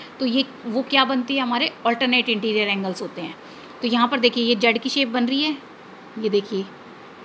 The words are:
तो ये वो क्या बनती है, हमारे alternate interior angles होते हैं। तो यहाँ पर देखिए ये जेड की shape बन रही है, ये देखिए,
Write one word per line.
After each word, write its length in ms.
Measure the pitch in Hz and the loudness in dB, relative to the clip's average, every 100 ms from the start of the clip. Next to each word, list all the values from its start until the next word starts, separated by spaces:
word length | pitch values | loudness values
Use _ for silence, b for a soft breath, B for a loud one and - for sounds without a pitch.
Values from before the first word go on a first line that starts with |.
| B - | B -4
तो 60 | 254 | 0
ये 180 | 254 262 - 240 | 2 0 -6 -4
वो 160 | 226 | -2
क्या 200 | 262 269 | 2 4
बनती 320 | 254 262 247 277 | 4 2 0 0
है, 60 | |
हमारे 300 | 247 240 - - 233 | 0 0 0 0 0
alternate 420 | 233 254 247 240 | 2 2 2 2
interior 400 | 208 220 214 208 | 0 2 2 0
angles 340 | 196 196 185 | 0 -2 -4
होते 200 | - - | -8 -8
हैं। 120 | 160 - B B B - | -10 -12 B B B -6
तो 60 | 240 | 0
यहाँ 200 | 233 240 | 4 4
पर 120 | 262 | 4
देखिए 240 | 233 247 | 4 4
ये 100 | 233 233 | 2 4
जेड 220 | 233 226 | 4 2
की 100 | 254 | 0
shape 200 | 285 247 | 0 0
बन 180 | 247 240 | 0 0
रही 160 | 277 | 2
है, 140 | 302 277 - - - - - 220 | 0 -2 -10 -18 -20 -20 -14 -4
ये 100 | 220 | 0
देखिए, 340 | 202 202 190 196 - - - - - | 0 0 -4 -4 -12 -20 -20 -20 -18